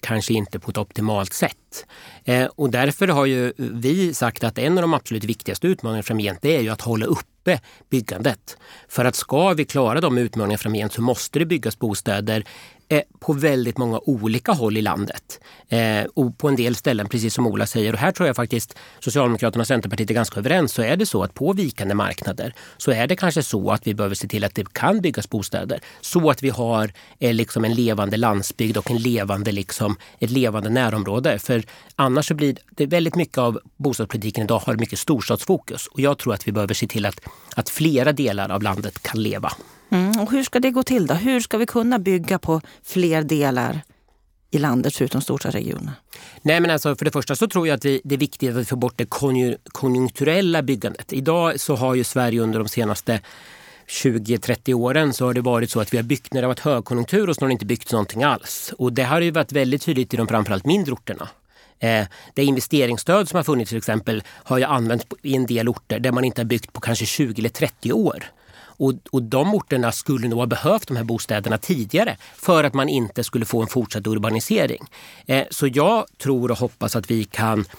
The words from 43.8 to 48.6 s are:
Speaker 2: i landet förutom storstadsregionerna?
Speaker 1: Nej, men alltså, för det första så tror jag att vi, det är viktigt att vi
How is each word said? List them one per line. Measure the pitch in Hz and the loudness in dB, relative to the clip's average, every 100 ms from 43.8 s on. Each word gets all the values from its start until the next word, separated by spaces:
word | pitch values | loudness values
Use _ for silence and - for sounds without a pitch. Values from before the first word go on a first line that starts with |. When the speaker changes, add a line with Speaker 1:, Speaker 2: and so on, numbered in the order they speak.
| - _ _ _ _ _ _ | -8 _ _ _ _ _ _
Speaker 2:
i | 156 | 0
landet | 147 123 131 - | 2 2 0 0
förutom | 123 131 | -2 -2
storstadsregionerna? | - 139 135 - - - - 135 - - - - | -4 -4 -4 -4 -6 -8 -10 -12 -18 -20 -20 -4
Speaker 1:
Nej, | 147 165 | 2 4
men | 170 | 4
alltså, | 156 151 135 | 2 0 0
för | |
det | 147 | -2
första | 147 - 139 | -2 -2 0
så | 220 | 0
tror | 190 165 | 2 2
jag | |
att | 139 | 0
vi, | 143 135 | 0 0
det | 139 | 0
är | 139 | -2
viktigt | 143 - 131 | -2 -2 -2
att | |
vi | 120 | 0